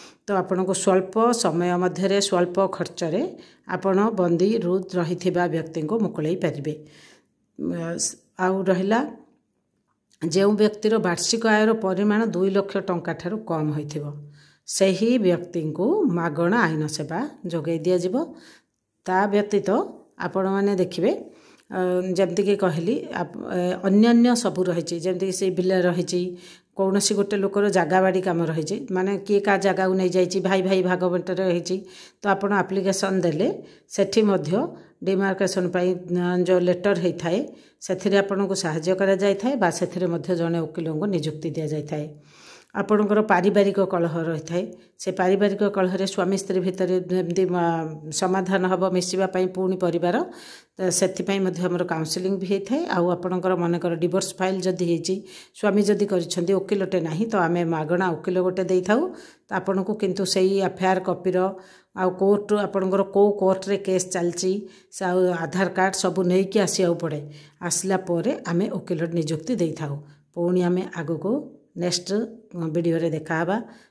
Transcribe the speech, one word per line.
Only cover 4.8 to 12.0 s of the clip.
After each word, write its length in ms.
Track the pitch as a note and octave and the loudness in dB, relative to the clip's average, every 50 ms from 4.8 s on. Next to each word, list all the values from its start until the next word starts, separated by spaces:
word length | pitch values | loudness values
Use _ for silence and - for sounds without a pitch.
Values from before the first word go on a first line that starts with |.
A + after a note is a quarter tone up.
| F3+ - F3+ | -2 -2 -2
ରହିଥିବା 480 | F3+ E3+ D#3 F3 F3 - F#3 F3 F3+ F3 F3 | -2 -2 -2 -2 -2 -2 -2 0 0 0 0
ବ୍ୟକ୍ତିଙ୍କୁ 480 | D#3 E3 D#3+ D#3+ D#3+ E3 D3+ D#3 G#3+ A#3 | 0 -4 -4 -6 -6 -6 -4 -2 -2 0
ମୁକୁଳେଇ 380 | G#3 F3 - - D3+ D#3 F3+ F3+ | -2 -2 -2 -2 -4 -2 -2 -2
ପାରିବେ। 340 | - D#3 - C#3+ C#3 D3+ D3+ - - - - - - - - _ _ _ _ _ _ _ _ - D2+ E3+ F3 E3+ E3 E3 E3+ - - - - - _ _ _ - | -2 -2 -2 -4 -6 -6 -8 -8 -10 -20 -20 -20 -20 -20 -20 _ _ _ _ _ _ _ _ -8 -6 -6 -4 -4 -6 -6 -6 -4 -6 -6 -6 -10 _ _ _ -2
ଆଉ 160 | F#3 F#3 F#3+ F#3+ F#3 | -2 0 0 0 0
ରହିଲା, 360 | F#3+ F#3 F3+ F#3+ G3+ A3 A#3+ D4 - - - - _ _ _ _ _ _ _ _ _ _ _ _ _ _ _ _ _ _ - | 0 0 0 2 2 0 0 0 -2 -6 -14 -20 _ _ _ _ _ _ _ _ _ _ _ _ _ _ _ _ _ _ -8
ଯେଉଁ 300 | D#3+ E3 D3+ F#3+ G3 G3+ G#3+ | -4 -2 2 2 4 4 4
ବ୍ୟକ୍ତିର 380 | G#3 G#3+ G#3 G#3+ - - G#3+ A3+ A3 | 4 4 2 2 0 0 0 2 2
ବାର୍ଷିକ 460 | G#3+ F3+ E3+ E3+ - - A#3 A3+ A3+ A3 | 2 0 -2 -2 -2 -2 0 0 2 2
ଆୟର 240 | G#3+ G#3+ G#3+ A3 A3 | 4 4 4 4 2
ପରିମାଣ 460 | A3 F#3+ F#3+ F#3 F#3 | 2 0 -2 0 0